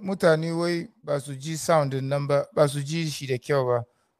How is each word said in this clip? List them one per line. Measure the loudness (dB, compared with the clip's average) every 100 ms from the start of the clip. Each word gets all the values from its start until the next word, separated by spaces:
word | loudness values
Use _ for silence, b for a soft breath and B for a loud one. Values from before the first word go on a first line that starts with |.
mutane | -6 2 4 4 2 -2
wai | 0 -2 -6 _
ba | -4 -4
su | -4 -10
ji | -8 -6
sound | 2 2 2
din | -2 -2
nan | -2 0
ba, | 0 0
ba | 2 2
su | 2
ji | -4 -4 -4
shi | -6 -4
da | -4
kyau | 0 0 2
ba. | 0 -2 _ _ _